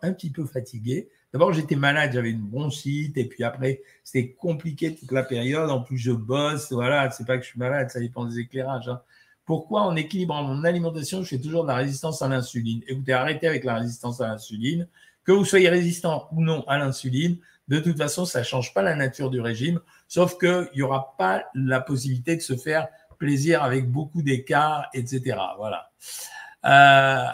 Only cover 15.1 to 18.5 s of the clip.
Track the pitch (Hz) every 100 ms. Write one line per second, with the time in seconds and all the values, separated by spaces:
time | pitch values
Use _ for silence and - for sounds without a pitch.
15.1 | _ - 196 190 196 180 180 175 175 170
16.1 | 147 - 160 160 156 - 143 135 127 127
17.1 | 127 175 170 - _ - 147 165 147 143
18.1 | - 180 127 120